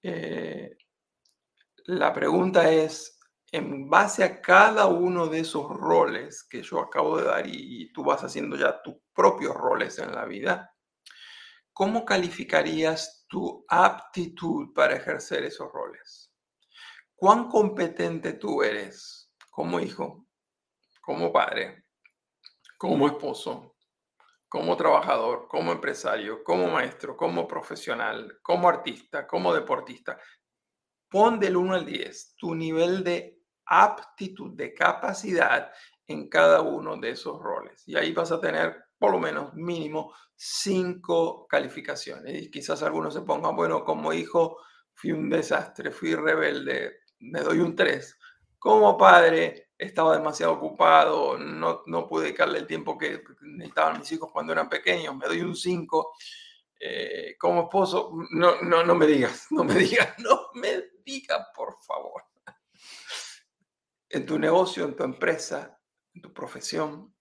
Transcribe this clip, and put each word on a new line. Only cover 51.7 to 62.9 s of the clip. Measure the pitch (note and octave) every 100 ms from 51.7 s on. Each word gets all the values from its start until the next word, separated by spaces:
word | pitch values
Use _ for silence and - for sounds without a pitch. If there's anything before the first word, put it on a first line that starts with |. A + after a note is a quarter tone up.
| E2 E2
no | E2 E2
pude | D#2+ D#2
dedicarle | D2+ D#2 D2+
el | -
tiempo | D#2 - -
que | - - - -
necesitaban | D3 D3 D#3 - D#3 D#3+
mis | -
hijos | D#3+ D#3+
cuando | D#3+ D#3
eran | D#3+ D#3
pequeños, | - F3+ F3 D#3 C3+
me | C#3+
doy | E3+
un | F3 E3
cinco. | F3+ F3+ D#3+ D#3+ - - - - - _ _ _
Eh, | - - - - - -
como | F3 F3
esposo, | E3+ G3 F#3 F3+ - E3 -
no, | D#3+ F3 F3
no, | F3 E3+
no | F3 E3+
me | D#3
digas, | D3 A#2 - -
no | D4+
me | D#3 D#3
digas, | F#3+ A#3 G3+ -
<laughs> |
no | A#3 C#4 -
me | B3 D4+ F#4 - _
digas, | - C4+ C#4 - - -
por | - -
favor. | _ D2 - - _ _ - _ _ _ -